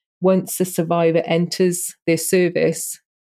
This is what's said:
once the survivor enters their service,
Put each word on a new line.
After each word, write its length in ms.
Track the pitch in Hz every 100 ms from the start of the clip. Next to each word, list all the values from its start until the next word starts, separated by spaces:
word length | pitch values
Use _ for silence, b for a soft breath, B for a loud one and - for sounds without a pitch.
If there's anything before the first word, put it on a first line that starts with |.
| _ -
once 360 | 185 190 185 -
the 80 | 185
survivor 580 | - 165 170 165 165 -
enters 720 | 165 170 - 185 175 - - -
their 120 | 160
service, 800 | - 185 180 170 160 160 - - _ _